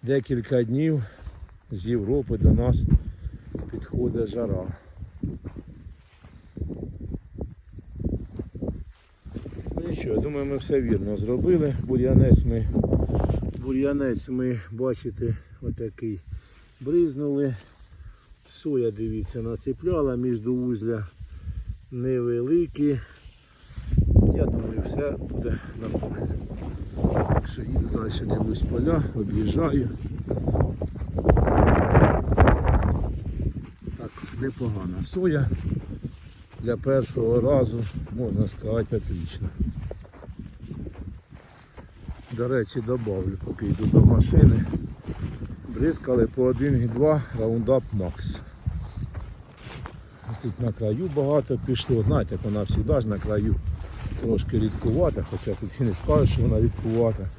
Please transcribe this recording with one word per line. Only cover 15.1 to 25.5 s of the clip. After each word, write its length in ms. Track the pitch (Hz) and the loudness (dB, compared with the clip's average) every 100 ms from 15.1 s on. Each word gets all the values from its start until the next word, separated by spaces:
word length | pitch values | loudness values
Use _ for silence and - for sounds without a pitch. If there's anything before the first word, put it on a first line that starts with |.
| 101 117 110 - - | -4 -4 -4 -8 -10
отакий 600 | 123 107 113 - 113 98 - - - - - _ | -8 -6 -8 -8 -8 -8 -10 -14 -14 -20 -20 _
бризнули. 720 | 127 170 170 135 147 139 139 117 - - - - - - _ - - | -2 2 2 0 -2 0 0 -2 -12 -20 -20 -20 -20 -20 _ -20 -20
Соя, 400 | - 160 139 117 | -12 -4 -2 -2
дивіться, 520 | 107 113 110 101 123 | -2 -6 -4 -6 -6
нацепляла, 720 | 113 113 - 127 165 175 143 123 | -6 -6 -6 -4 -2 0 0 0
міждоузля 920 | 127 117 110 127 123 117 110 113 98 - - - - - - - - | -2 -2 -2 -2 -2 -2 -2 -4 -6 -12 -16 -14 -10 -10 -10 -12 -10
невеликі. 1080 | 127 127 127 120 120 123 165 165 - 147 135 - - - - _ - - - - - - - - - | -6 -2 -2 0 -2 2 2 0 0 0 0 -4 -18 -20 -20 _ -20 -16 -14 0 2 6 6 6 4
Я 80 | |
думаю, 380 | - - 113 113 | 0 -2 -4 -4
все 260 | - - 143 | -4 -2 -4
буде 480 | - - - 120 | -4 -6 -6 -4